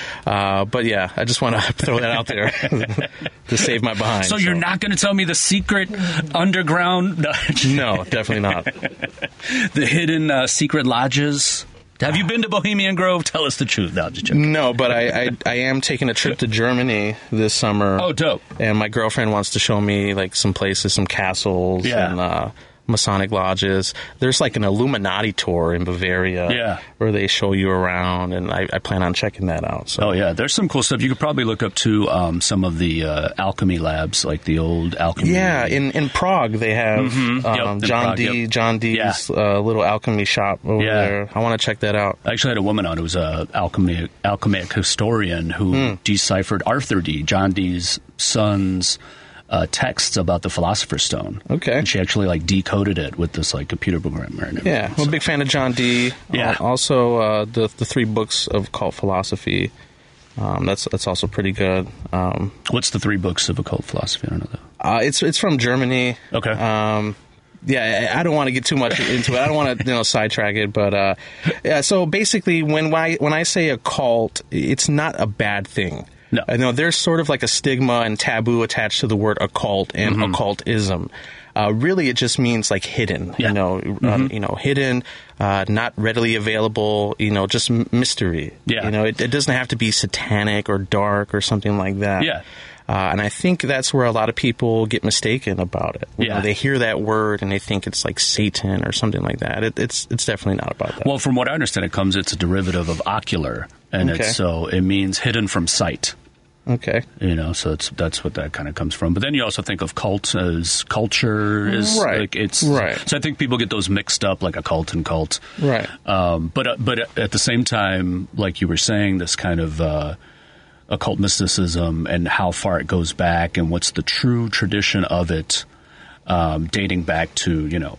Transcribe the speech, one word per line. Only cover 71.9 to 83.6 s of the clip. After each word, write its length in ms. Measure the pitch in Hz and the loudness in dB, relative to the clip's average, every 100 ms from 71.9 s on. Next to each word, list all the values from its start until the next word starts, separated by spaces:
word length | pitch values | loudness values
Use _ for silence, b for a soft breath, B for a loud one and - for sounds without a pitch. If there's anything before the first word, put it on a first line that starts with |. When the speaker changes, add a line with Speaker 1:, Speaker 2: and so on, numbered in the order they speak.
| 196 160 | 2 2
Speaker 1:
basically, 560 | 196 214 208 196 165 | 2 2 0 2 2
when 300 | 151 156 156 | 2 2 2
I, 200 | 160 165 165 | 2 2 2
when 180 | 147 | 2
I 80 | 156 | 2
say 240 | 165 180 160 | 2 2 2
occult, 720 | 120 - - 127 117 113 - - | 0 -2 0 2 2 2 -4 -6
it's 380 | - 65 131 - | -2 0 0 2
not 320 | 147 151 - | 2 0 0
a 60 | 107 | -2
bad 420 | 104 104 101 98 | 0 0 -2 -4
thing. 380 | - 90 - - B B | -4 -4 -4 -10 B B
Speaker 2:
No. 100 | 120 - | -2 0
Speaker 1:
I 80 | 120 | 0
know 160 | 127 | 2
there's 240 | 123 165 - | 2 2 2
sort 240 | 175 165 | 2 2
of, 80 | 156 | 2
like, 160 | 139 | 0
a 40 | 151 | 0
stigma 520 | - 143 127 131 120 | 0 0 2 2 2
and 180 | 113 107 | 2 0
taboo 460 | - 113 113 117 | 0 0 2 2
attached 360 | 113 - 107 - | 2 0 -2 0
to 60 | 113 | 0
the 80 | |
word 240 | 104 107 104 | 2 2 0
occult 520 | 101 - 110 98 92 | -2 -2 0 0 -2
and 220 | - 104 104 | -2 0 0
Speaker 2:
Mm-hmm. 180 | 104 | 0
Speaker 1:
occultism. 720 | 87 101 101 - 110 98 87 - B B B B | 0 -2 -2 -2 0 0 -2 -4 B B B B
Uh, 180 | 107 104 | -2 0
really, 360 | 110 151 190 135 | 2 2 2 0
it 80 | 120 | 0
just 240 | 120 - | 0 2
means, 320 | 120 113 - | 2 2 0
like, 120 | 98 | -2
hidden, 520 | - - 104 - 92 - | -2 -2 -2 -2 -4 -2
Speaker 2:
Yeah. 100 | 110 | 0
Speaker 1:
you 60 | |
know, 220 | 101 | 2